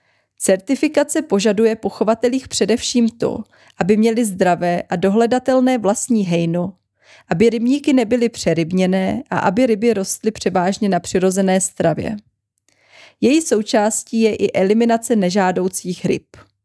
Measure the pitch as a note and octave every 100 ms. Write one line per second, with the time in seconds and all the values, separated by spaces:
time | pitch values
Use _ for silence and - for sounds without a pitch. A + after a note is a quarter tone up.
0 | _ _ _ _ - F#3+ - C4 D4+ D4
1 | D4 D#4+ D#4 G3+ G#3+ G3+ A3+ A3 G3 -
2 | G3+ A3+ B3 C4 - - G3+ A#3 - A#3+
3 | A3+ - - - - _ _ - F#3 G#3+
4 | A3+ A3+ A3 F#3 F#3 F3 F3 F3 - F#3
5 | F#3+ G#3+ A#3 B3+ B3+ C4 B3+ B3+ G3+ B3
6 | - A3+ F#3 E3+ E3 F3 F3+ - _ _
7 | _ - _ E3+ A3+ A3+ A#3+ C#4 D4 C4
8 | A3 B3 A3+ - - E3 E3 F#3 F#3 F#3+
9 | F#3+ A#3+ - F#3 G3 F#3+ B3+ G3+ A#3 G#3
10 | F#3+ - G#3+ G#3+ F#3 F3+ F3+ G3 G#3 F3
11 | - F#3 F#3+ F#3 F#3+ F#3+ - - E3 D#3
12 | - G#3 - _ _ _ _ _ _ -
13 | - _ A3 D#4 D#4+ G#3+ G#3+ A3+ G#3 -
14 | - A3+ A3 - - - F#3+ A3 A#3 A3+
15 | A#3 A3+ F3+ G3 F#3 F#3 F#3+ - F3+ F3
16 | - - - - - _